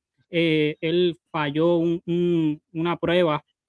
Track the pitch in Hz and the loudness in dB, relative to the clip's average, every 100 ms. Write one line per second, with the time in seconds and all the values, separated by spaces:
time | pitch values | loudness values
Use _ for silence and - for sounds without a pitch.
0 | _ _ _ 170 165 156 151 151 165 175 | _ _ _ -2 0 2 0 -2 -2 0
1 | 180 156 _ 160 147 151 170 175 170 170 | 0 -2 _ -6 -2 0 2 2 0 -2
2 | - 175 175 170 156 151 _ 160 170 160 | -2 -2 0 2 0 -2 _ -6 -4 -2
3 | 170 175 165 147 - _ | 0 2 2 0 -6 _